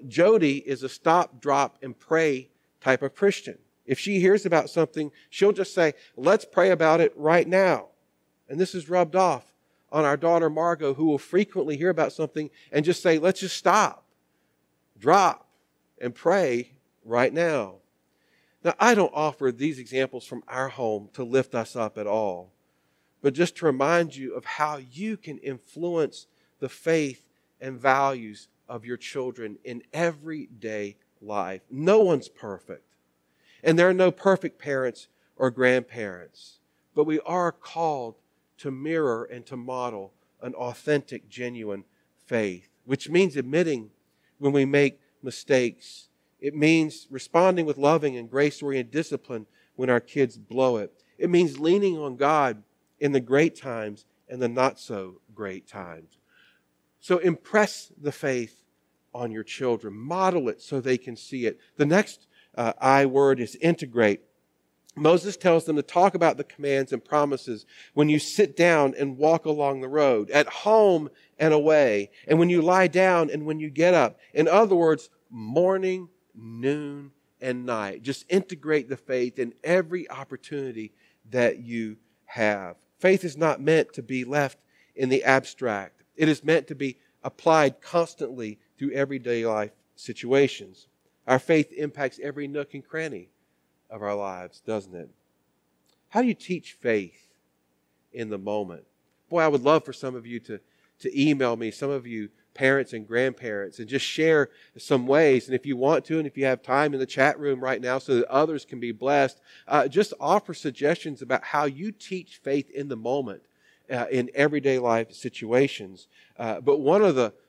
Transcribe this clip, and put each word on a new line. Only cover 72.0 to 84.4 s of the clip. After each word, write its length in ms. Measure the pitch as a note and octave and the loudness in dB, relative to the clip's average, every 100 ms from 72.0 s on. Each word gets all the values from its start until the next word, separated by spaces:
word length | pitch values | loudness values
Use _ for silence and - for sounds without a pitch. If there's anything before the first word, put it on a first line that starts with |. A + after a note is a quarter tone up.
| G2+ _ - | -2 _ 0
and 100 | D#3 | 4
when 120 | F3 | 4
you 120 | F3 | 4
lie 260 | D#3+ F#3 F#3 | 4 4 4
down 420 | E3+ F#3 F3 D#3 | 4 4 4 0
and 160 | D3+ D3+ | -4 -6
when 140 | D#3 | -6
you 100 | D#3 | -6
get 240 | C3+ E3+ | 0 4
up. 260 | F3 A#2+ - _ | 6 4 0 _
In 140 | - D#3+ | 0 4
other 280 | F#3 A3 F3+ | 4 4 4
words, 340 | E3 D3+ - _ _ | 4 2 -4 _ _
morning, 800 | B2 A2 C#3 F3+ F#3+ F#3+ F#3 F3 _ _ A2 | -14 -4 2 2 2 -2 -4 -8 _ _ -20
noon, 760 | A2+ A2+ C3 D3 C#3+ C#3+ C#3 _ _ - | -18 -6 -4 -2 -6 -12 -18 _ _ -12
and 260 | B2+ B2 B2 | -8 -6 -6
night. 360 | A2+ G2+ E2 | -6 -6 -10
Just 240 | A#2 C3+ - | -10 -10 -2
integrate 640 | F#3+ F#3 E3 C#3+ D3+ B2 | -2 -2 -10 -2 -2 -2
the 80 | C3 | -10
faith 420 | - B2+ B2 - | -6 -4 -4 -4
in 140 | A#2+ - | -8 -6
every 460 | D#3 F3+ E3 F3+ - | -2 0 0 -8 -10
opportunity 840 | C3 C#3 C3+ - C#3+ C3+ A2+ A2 _ _ _ A2+ | -14 -14 -16 -12 -10 -8 -10 -14 _ _ _ -6
that 300 | B2 A#2 - | 0 0 0
you 360 | A#2 A#2 A2 G#2+ _ _ - | -8 -8 -8 -12 _ _ -12
have. 500 | - G#2+ G2+ F2+ F2 _ - | -2 0 0 -6 -18 _ -2
Faith 260 | F#3 F#3+ | 2 2
is 140 | F3 C#3 | -2 -2
not 240 | D#3+ C3+ | -2 0
meant 320 | C#3 D#3+ - | 2 2 0
to 100 | - | -6
be 220 | A#2 C3 B2 | -8 -6 -2
left 320 | D3 | -2